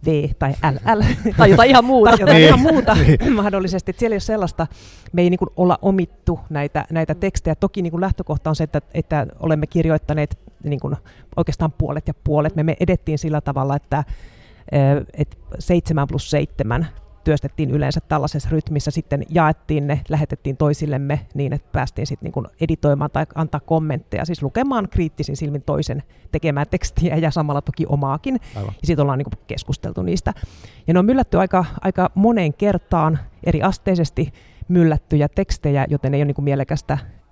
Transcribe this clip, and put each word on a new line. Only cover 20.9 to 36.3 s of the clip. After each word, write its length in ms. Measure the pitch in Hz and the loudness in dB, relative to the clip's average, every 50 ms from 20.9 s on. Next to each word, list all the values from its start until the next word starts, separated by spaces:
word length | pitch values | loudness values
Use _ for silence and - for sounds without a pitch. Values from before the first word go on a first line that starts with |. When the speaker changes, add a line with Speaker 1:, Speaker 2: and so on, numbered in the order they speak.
| 147 131 139 139 151 147 - - - | -4 -4 -4 -4 -4 -6 -6 -8 -8
Speaker 1:
niin, 200 | 143 143 139 135 | -6 -6 -4 -4
että 160 | 143 - _ | -6 -8 _
päästiin 360 | _ 143 131 131 - - 113 135 | _ -6 -6 -6 -6 -8 -8 -8
sit 140 | - - | -8 -10
niinku 220 | - - - - 113 - _ _ | -10 -8 -8 -8 -8 -10 _ _
editoimaan 500 | 160 156 165 - - 147 143 143 147 147 | -2 -2 -2 0 0 0 0 0 -2 -4
tai 140 | _ - 156 - - | _ -6 -6 -6 -4
antaa 240 | 151 160 151 - 147 | -6 -6 -4 -4 -8
kommentteja, 680 | - - 165 160 160 156 139 143 - _ - - - | -4 -2 -2 -2 0 -2 -4 -6 -8 _ -8 -6 -6
siis 180 | 156 175 - 147 | -6 -6 -6 -6
lukemaan 460 | 139 - 226 262 277 269 233 196 190 | -4 -2 -2 -2 -2 -2 -4 -4 -4
kriittisin 460 | - - 175 160 - - 147 - 143 135 | -2 -2 -2 -2 -4 -8 -8 -6 -6 -6
silmin 240 | 160 147 143 147 | -6 -6 -6 -8
toisen 420 | 135 - 147 147 151 - 147 143 139 - _ - _ - | -6 -4 -4 -4 -2 -4 -6 -8 -8 -12 _ -20 _ -6
tekemää 340 | - 147 - 165 143 139 147 | -6 -4 -2 -2 -2 -2 -2
tekstiä 500 | - - 151 - - - - 165 165 135 | -2 -4 -4 -4 -2 -2 0 0 0 0
ja 160 | 160 160 156 | 0 0 0
samalla 300 | 139 175 151 147 143 143 | 0 0 -2 -2 -2 -4
toki 240 | - - - - 160 - | -4 -6 -6 -6 -4 -2
omaakin. 500 | 147 143 143 135 135 156 - 269 262 233 - - - | -2 -2 -2 -2 -4 -4 -4 -4 -4 -4 -6 -8 -10
Speaker 3:
Aivan. 180 | 110 101 101 98 - | -8 -8 -8 -8 -8
Speaker 1:
Ja 60 | - - | -2 -2
sit 120 | 170 147 | 0 0
ollaan 180 | 143 139 135 131 | 2 0 0 -2
niinku 120 | 143 - - - _ _ | -4 -6 -10 -14 _ _
keskusteltu 540 | - 135 - - 139 - - - - - | -12 -12 -6 -6 -8 -6 -6 -10 -8 -6
niistä. 320 | 180 180 175 185 - - 196 - - - - - - - - - - - | -4 -2 -2 -2 -2 -4 -6 -6 -10 -14 -14 -20 -20 -20 -20 -12 -2 2
Ja 60 | 165 | 2
ne 60 | 180 | 4
on 60 | 185 | 4
myllätty 340 | 208 262 269 240 - - 175 | 4 2 2 0 0 2 0
aika, 260 | 190 185 - 185 180 - - - | 2 2 2 0 0 0 -6 -4
aika 300 | - 190 185 - 180 - - | -4 -4 0 0 -2 -2 0
moneen 380 | - 196 226 240 226 180 151 143 | 2 2 4 4 2 0 0 -2
kertaan, 640 | - - 208 196 175 - _ - 170 156 160 160 139 - - - - - | 0 0 0 0 0 -2 _ 0 0 2 2 0 -2 -4 -8 -18 -8 -2
eri 180 | - - 156 - | 0 0 2 2
asteisesti 680 | 190 190 - _ - 190 175 165 143 - - 165 - - - - - - - - - | 0 -2 -2 _ -2 0 0 0 -2 -2 -4 -4 -4 -6 -14 -20 -20 -20 -20 -6 0
myllättyjä 600 | 175 175 170 165 151 147 _ _ - 147 147 143 | 2 4 4 4 2 0 _ _ 0 0 0 0
tekstejä, 560 | _ - 196 - - - - 147 143 139 135 - | _ -2 -2 -2 -4 -4 -2 0 0 0 0 0
joten 240 | 147 143 - 131 139 | -2 -2 -2 -2 0
ei 60 | 139 | 0
ole 60 | 147 | 0
niinku 160 | 143 | -2